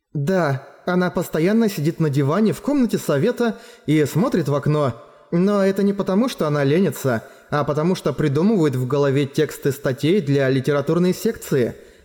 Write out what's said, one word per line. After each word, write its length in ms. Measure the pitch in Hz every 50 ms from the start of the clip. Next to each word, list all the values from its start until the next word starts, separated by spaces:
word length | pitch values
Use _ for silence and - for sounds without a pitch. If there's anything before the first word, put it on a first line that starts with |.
| _ _ -
«Да, 520 | 151 139 165 190 180 165 143 135 131 - - - - -
она 240 | 180 180 180 180 175
постоянно 580 | - 190 170 - - 160 160 185 220 233 226 208
сидит 320 | 202 - 143 165 165 -
на 80 | 160 151
диване 460 | 131 147 139 135 160 202 220 202 139
в 80 | - -
комнате 340 | 254 294 285 247 214 240
совета 600 | - - - 151 139 156 240 240 240 240 226 214 - - - - - -
и 180 | - 151 156 147
смотрит 420 | 127 - 151 220 285 247 190 147 135
в 60 | 143
окно. 400 | 139 127 143 151 151 147 123 117 - - - - - - _
Но 320 | 170 170 185 202 208 202 190
это 200 | 196 196 208 196
не 100 | 202 196
потому, 380 | 202 190 - 185 202 254 247
что 160 | - - 170
она 180 | 151 147 147 139
ленится, 600 | 139 147 180 196 156 120 - - 131 120 107 - - - - - -
а 140 | 147 147 139
потому 300 | - 143 151 156 180 185
что 200 | - - 165 131
придумывает 640 | - 156 147 131 147 175 214 233 190 160 147 123
в 100 | 127 127
голове 400 | 123 147 143 143 139 131 143 143
тексты 460 | 143 - - 151 143 - - - 147 135
статей 500 | - - 143 127 - - 156 190 214 147
для 260 | 135 139 139 135 131
литературной 640 | 135 135 127 151 143 143 139 - 160 170 180 185 180
секции, 600 | - - 220 220 - - - 151 139 117 - - - - - - - -